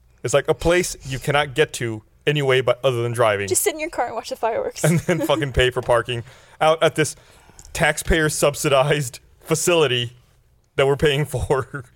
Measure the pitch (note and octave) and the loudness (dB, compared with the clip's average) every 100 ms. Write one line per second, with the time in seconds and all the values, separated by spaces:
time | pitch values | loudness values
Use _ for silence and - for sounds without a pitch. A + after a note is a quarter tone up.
0 | _ _ B2 C#3 C3+ D#3 E3 F3+ F3+ - | _ _ -2 0 0 -2 2 2 0 -8
1 | C3+ C3 - C#3+ D3 B2+ D3+ - A#2+ G#2+ | -10 -8 -2 -2 -2 0 -2 -2 -8 -8
2 | - _ - D3 C#3 B2+ B2 A#2+ C3+ A#2+ | -14 _ -4 -2 2 2 2 0 0 0
3 | A#2 A#2 A2+ G2+ G2 - - D#4 D#4 - | -2 2 2 2 0 -2 -2 -4 -8 -6
4 | B3 A3+ - C4 A3+ G#3+ - - D3+ E3+ | -6 -6 -10 -4 -4 -2 -6 -2 0 0
5 | - E3 - C#3 C#3 A#2+ B2+ B2 A#2+ A#2+ | 0 -2 0 -2 -2 2 0 0 0 0
6 | A#2 A#2+ - - _ - D#3 D#3+ D#3+ D#3 | 0 -6 -8 -16 _ 0 2 4 2 2
7 | D3+ - _ - _ - - - D3+ D#3 | -2 -2 _ -20 _ -20 -12 0 0 0
8 | - F3 D#3 - D3+ C#3 D#3 C3+ C#3 D3+ | 0 2 2 2 0 0 2 2 4 0
9 | B2 - _ _ - D#3 - F3 C#3+ B2 | -2 -10 _ _ -4 -2 2 2 2 0
10 | A#2+ - _ _ _ _ _ - C#3 C#3 | -6 -10 _ _ _ _ _ 0 2 2
11 | D3+ C#3+ D3+ - - C3+ B2+ C#3+ - | 2 0 -2 -4 -2 -2 -2 -10 -16